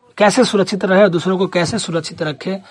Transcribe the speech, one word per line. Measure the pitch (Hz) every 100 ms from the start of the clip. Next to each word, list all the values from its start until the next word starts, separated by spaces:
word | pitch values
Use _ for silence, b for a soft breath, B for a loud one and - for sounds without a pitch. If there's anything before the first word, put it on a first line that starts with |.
| _ -
कैसे | 208 220
सुरक्षित | 233 202 180 190 196
रहे | 190
और | 208
दूसरों | 170 180 185
को | 185
कैसे | 180 165 220
सुरक्षित | - 165 156 -
रखे, | 156 143 190 190 B